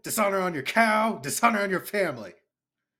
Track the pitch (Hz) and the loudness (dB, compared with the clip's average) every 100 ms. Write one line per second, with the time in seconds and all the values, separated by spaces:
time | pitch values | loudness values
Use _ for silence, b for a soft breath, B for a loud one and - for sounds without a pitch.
0 | - - 202 196 180 151 - 220 226 214 | -6 0 2 2 0 -2 -2 2 4 4
1 | 226 - 139 - 233 214 202 180 - 208 | 0 -2 -6 0 2 2 0 -2 -2 -2
2 | 175 123 98 - _ _ _ _ _ | -2 -4 -12 -18 _ _ _ _ _